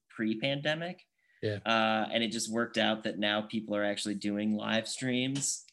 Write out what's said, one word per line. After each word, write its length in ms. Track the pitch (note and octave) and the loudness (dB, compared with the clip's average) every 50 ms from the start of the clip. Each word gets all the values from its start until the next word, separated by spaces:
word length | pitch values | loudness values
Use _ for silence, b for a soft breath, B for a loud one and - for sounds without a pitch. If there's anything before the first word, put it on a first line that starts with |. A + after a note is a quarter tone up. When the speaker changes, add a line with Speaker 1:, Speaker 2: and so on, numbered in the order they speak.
| _ _ | _ _
Speaker 1:
pre-pandemic. 960 | - - A2+ A2 A2 A2 C3+ C#3 C#3 C3+ D3 D3+ D#3 D#3+ E3 - - - - _ _ _ _ _ _ _ | -6 -2 0 0 0 0 0 -2 -2 0 0 -2 -2 -2 -4 -8 -8 -10 -16 _ _ _ _ _ _ _
Speaker 2:
Yeah. 180 | - G#2+ G#2 G2+ - | -4 -2 -2 -2 0
Speaker 1:
Uh, 420 | A2 A2+ A2+ A2 A2 A2 A2 G#2+ - | 2 4 4 4 4 4 2 0 2
and 120 | - A#2 A#2 | 0 0 0
it 80 | A2 | 0
just 180 | G2+ A#2 G#2+ - | 0 -2 -4 -2
worked 260 | A2 A#2 A#2 A2+ - A2+ | 0 0 -2 0 2 2
out 260 | G#2+ G#2+ A2 G#2+ - | 2 2 2 2 -2
that 160 | A2 G2+ F#2+ | -4 -2 0
now 220 | G#2 G#2 G#2 G#2+ | 0 2 2 2
people 340 | G#2+ G#2+ - A2 A2 G#2+ G#2 | 0 0 -4 -4 -2 -2 -2
are 80 | G#2 G#2 | 0 0
actually 320 | G#2 G2+ G#2 - G#2 G#2 | 0 0 -2 -2 -4 -4
doing 400 | G2 G2+ G#2 G#2 G#2 G#2 G#2+ G#2+ | -2 -2 -2 0 0 2 0 0
live 320 | G#2 G#2+ G#2+ A2 A2+ A2 - | 0 0 0 0 0 0 -2
streams. 760 | - - C3 C3 B2 B2 B2+ C3 C3+ C#3 C#3 - - - - - | -6 -4 -2 0 2 2 2 0 0 -2 -2 -2 -4 -4 -8 6